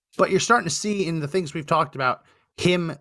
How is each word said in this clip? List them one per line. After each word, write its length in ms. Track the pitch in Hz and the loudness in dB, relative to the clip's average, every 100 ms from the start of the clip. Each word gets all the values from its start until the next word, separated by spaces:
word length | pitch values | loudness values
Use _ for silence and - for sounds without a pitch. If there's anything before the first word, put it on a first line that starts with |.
| _ - | _ 0
But 140 | 170 | 2
you're 100 | 180 | 2
starting 280 | - 240 170 | 4 2 2
to 60 | |
see 320 | - 208 202 165 | -4 -2 -2 -2
in 140 | 165 | -2
the 80 | 143 | -2
things 240 | 190 160 | -4 -4
we've 140 | 165 147 | -8 -2
talked 280 | 160 156 | 0 0
about, 300 | 135 131 - _ _ _ - | -2 -2 -2 _ _ _ -2
him 400 | 180 180 165 151 | 0 2 -2 -8